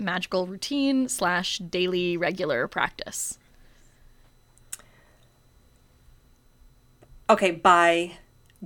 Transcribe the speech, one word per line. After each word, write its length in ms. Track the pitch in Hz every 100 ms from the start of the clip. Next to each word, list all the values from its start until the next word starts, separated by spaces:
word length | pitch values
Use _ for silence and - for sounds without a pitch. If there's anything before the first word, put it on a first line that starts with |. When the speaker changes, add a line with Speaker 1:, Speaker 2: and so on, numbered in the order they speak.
Speaker 1:
magical 460 | 196 180 - 185 180
routine 600 | 190 - 285 277 262 254
slash 500 | - 180 180 185 -
daily 580 | 170 180 180 180 180 170
regular 500 | 170 185 160 120 143
practice? 720 | - 127 - - - - - _ - - - - - - - - _ _ - - - - - - _ _ _ _ _ _ _ _ _ - - _ _ _ _ - _ _ _ - - -
Speaker 2:
Okay, 220 | 214 190
by 600 | 165 190 175 170 170 175 - - _ _ -